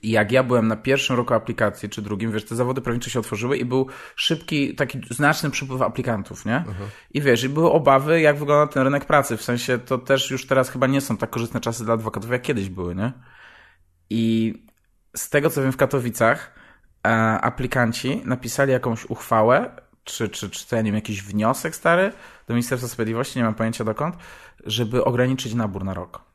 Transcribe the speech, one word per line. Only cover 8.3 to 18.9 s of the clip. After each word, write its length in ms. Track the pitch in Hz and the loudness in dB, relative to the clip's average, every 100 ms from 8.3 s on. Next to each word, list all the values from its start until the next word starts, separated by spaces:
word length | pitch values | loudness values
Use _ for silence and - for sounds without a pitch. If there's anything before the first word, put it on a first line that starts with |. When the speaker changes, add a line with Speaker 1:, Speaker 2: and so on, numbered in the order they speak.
| 147 | 4
Speaker 1:
wygląda 360 | 147 147 147 | 4 4 4
ten 100 | 143 | 2
rynek 220 | 135 143 - | 2 0 2
pracy, 320 | 143 135 113 | 2 2 -4
w 40 | |
sensie 360 | - 120 120 123 | -2 -4 0 -2
to 180 | - 127 | 0 -4
też 340 | 127 135 - | 2 0 2
już 160 | 131 - | -6 0
teraz 220 | 131 127 | 2 2
chyba 180 | 131 131 | 0 2
nie 140 | 139 | 2
są 160 | 139 107 | 0 -2
tak 120 | 113 | -2
korzystne 300 | 120 117 117 | -4 -4 -4
czasy 240 | - 113 113 | -4 -4 0
dla 80 | |
adwokatów, 380 | 113 110 107 110 | 0 0 -6 -4
jak 100 | 123 | -4
kiedyś 280 | - 123 98 | -2 -2 -2
były, 260 | 92 87 90 | -6 -6 -2
nie? 160 | 113 127 - - - - - _ _ _ _ | -4 -6 -20 -20 -20 -20 -20 _ _ _ _
I 440 | 110 113 113 113 - _ _ _ _ _ - | -2 2 2 0 -4 _ _ _ _ _ -12
z 140 | - | -2
tego, 200 | 147 151 | 0 2
co 120 | - | 0
wiem, 100 | 135 | 0
w 60 | 127 | 2
Katowicach, 760 | 135 139 120 107 113 143 - - - _ _ _ - | 2 2 -2 2 2 2 -4 -20 -20 _ _ _ 2
e, 20 | 113 110 110 | 4 2 2
aplikanci 800 | - - 123 131 117 117 127 151 - | -2 -2 -4 0 0 0 -4 -4 -4
napisali 460 | 127 120 - 139 | -6 -4 0 2
jakąś 340 | 127 127 | 2 0